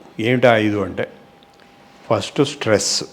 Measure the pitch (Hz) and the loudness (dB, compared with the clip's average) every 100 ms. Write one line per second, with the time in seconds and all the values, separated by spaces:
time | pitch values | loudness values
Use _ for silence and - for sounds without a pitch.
0 | - - 113 127 123 110 107 104 90 87 | -18 -6 -2 2 4 4 2 -2 -6 -6
1 | - - - _ _ _ _ _ - - | -10 -12 -20 _ _ _ _ _ -20 -20
2 | - 107 - - 143 - 113 101 - - | -4 -2 -2 -2 -2 -2 0 0 0 -6
3 | - | -8